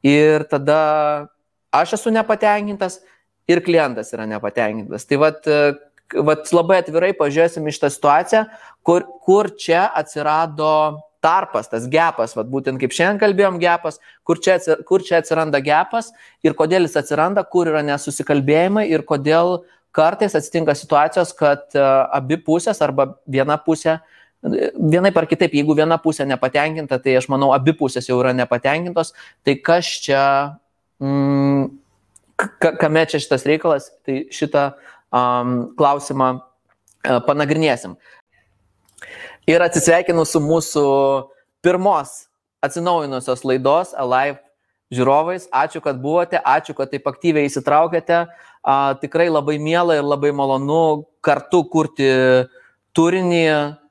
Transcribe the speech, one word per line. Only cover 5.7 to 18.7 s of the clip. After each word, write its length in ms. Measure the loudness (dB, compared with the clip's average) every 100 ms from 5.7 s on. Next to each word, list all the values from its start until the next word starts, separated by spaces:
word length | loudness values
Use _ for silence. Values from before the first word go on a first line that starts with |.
| 0 -14 _ _
k-, 160 | -2
vat 240 | 0 0 0
labai 260 | 0 4 0
atvirai 280 | 2 0 0 0
pažiūrėsim 480 | -2 2 0 0 -8
į 80 |
šitą 160 | -2 -4
situaciją, 540 | 0 2 2 2 0 0 -12 -20 _ 0
kur, 160 | 0 0 -6
kur 260 | 2 4 2 -6
čia 300 | 0 2 2 -2
atsirado 1000 | -6 -4 -2 0 -2 -2 0 2 0 -4 -18 _
tarpas, 460 | 0 0 0 -6 -4
tas 220 | -8 0
gepas, 460 | 2 2 0 -4 -4
vat 80 | -6
būtent 320 | -4 -4 -4
kaip 160 | -4
šiandien 240 | 0 0 2
kalbėjom, 400 | 0 2 0 2
gepas, 400 | 0 0 -4 -10 _ _
kur 160 | -4 -2
čia 160 | 2 0
atsi-, 160 | 0 -2 0
kur 160 | -2
čia 160 | 2 -2
atsiranda 400 | 0 -2 0 -2
gepas 540 | 2 0 0 -6 -8 _ -20 _ -2
ir 80 |
kodėl 320 | 0 0 2 2
jis 80 | -2
atsiranda, 420 | -2 0 0 0
kur 240 | -2 -2 0
yra 160 | -2
nesusikalbėjimai 1040 | -2 -4 -6 -8 0 0 2 2 2